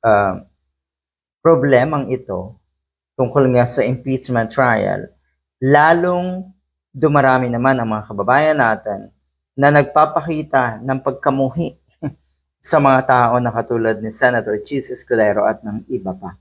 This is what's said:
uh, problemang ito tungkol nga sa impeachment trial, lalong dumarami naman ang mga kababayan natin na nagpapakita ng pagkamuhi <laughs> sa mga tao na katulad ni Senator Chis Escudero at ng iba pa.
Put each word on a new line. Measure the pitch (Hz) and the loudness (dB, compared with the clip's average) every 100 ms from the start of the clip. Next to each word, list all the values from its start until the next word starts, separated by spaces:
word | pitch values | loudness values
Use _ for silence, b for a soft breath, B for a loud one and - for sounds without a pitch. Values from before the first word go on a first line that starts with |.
uh, | 117 104 101 95 - _ _ _ _ _ _ _ _ _ | 2 2 2 -4 -14 _ _ _ _ _ _ _ _ _
problemang | 160 165 143 127 139 151 131 | 2 4 4 2 2 -2 -4
ito | 123 - 92 95 - _ _ _ _ _ - | -6 -6 -10 -10 -16 _ _ _ _ _ -4
tungkol | 127 143 131 123 | -2 2 2 4
nga | |
sa | 123 - | 2 0
impeachment | 117 127 - 131 - 123 113 | -2 -2 -4 -6 -2 -2 -2
trial, | - 127 110 98 95 95 _ _ _ _ _ | 0 2 2 0 -4 -8 _ _ _ _ _
lalong | 131 147 156 170 180 180 180 185 185 _ _ _ _ | 2 4 6 4 0 -2 -4 -8 -12 _ _ _ _
dumarami | 131 156 147 135 131 127 | -2 0 2 4 2 0
naman | 120 123 131 | -2 0 0
ang | 113 | -2
mga | 107 107 | -6 -6
kababayan | 104 98 131 156 151 | -6 0 2 2 2
natin | 120 107 - 98 104 _ _ _ _ - | 0 0 -4 -10 -10 _ _ _ _ 0
na | 139 | 4
nagpapakita | 147 143 151 151 156 151 156 156 135 123 110 | 4 2 2 0 0 -6 -8 -2 -2 -2 -4
ng | 123 131 | -6 -4
pagkamuhi | 135 131 - 135 135 160 170 - _ _ | -4 -4 -2 -2 -2 -4 -8 -8 _ _
<laughs> | 147 - _ _ _ _ | -12 -12 _ _ _ _
sa | - 160 | 0 2
mga | 143 131 131 | 4 2 4
tao | 127 120 123 | 2 4 2
na | 123 | -2
katulad | 113 113 117 113 104 | -4 -4 -2 0 -2
ni | 110 | -6
Senator | 107 131 120 107 104 | 0 0 0 -2 -6
Chis | - 139 - | -4 -6 -6
Escudero | 123 - 117 107 101 101 | -8 -4 0 2 2 0
at | 107 | -2
ng | 110 107 107 | -8 -12 -8
iba | 92 95 | -8 -8
pa. | 92 95 90 | -10 -12 -18